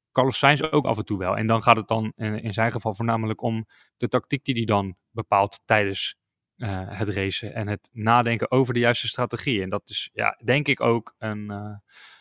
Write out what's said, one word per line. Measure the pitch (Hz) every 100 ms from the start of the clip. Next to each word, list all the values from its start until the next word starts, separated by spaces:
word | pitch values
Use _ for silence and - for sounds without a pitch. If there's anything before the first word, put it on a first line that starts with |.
| _
Carlos | - 131 -
Sainz | 139 139
ook | 156 147
af | 98 107
en |
toe | - 98
wel. | 92 101
En | 110
dan | 113
gaat | 120 110
het | 98
dan | 113 110 -
in, | 107 107
in | 110
zijn | 101 113
geval | 117 110
voornamelijk | 98 113 113 110 110
om | 120 113 - _ _ -
de | 123
tactiek | 127 - 135
die | -
hij | 117
dan | 110 101 95 - _
bepaalt | 113 - 101 101 -
tijdens, | - 107 101 98 - - _ _ _ -
eh, | 110 92 92
het | 98 104
racen | 98 95 - 107
en | 117 104
het | 104 _
nadenken | 117 110 120 117 113 -
over | 135 123
de | 120
juiste | 120 120 120
strategie. | - 120 117 143 104
En | 92
dat | 101 -
is, | - -
ja, | 107 110 -
denk | 113 143 139
ik | 131
ook | 120 117 - -
een, | 110 107 104
eh, | 101 104 101 _ - - -